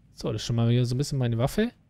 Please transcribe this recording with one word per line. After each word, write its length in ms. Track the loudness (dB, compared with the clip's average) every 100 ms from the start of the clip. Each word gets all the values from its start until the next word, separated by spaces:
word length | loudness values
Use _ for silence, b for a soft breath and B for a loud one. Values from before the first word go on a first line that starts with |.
| _
So, 160 | -8 -6
das 100 | -4
ist 40 | -2
schon 100 | 2
mal 120 | 4
wieder 160 | 4
so 100 | 2
ein 40 | -2
bisschen 200 | -2 -2
meine 200 | -2 0
Waffe. 320 | 0 0 -2 -4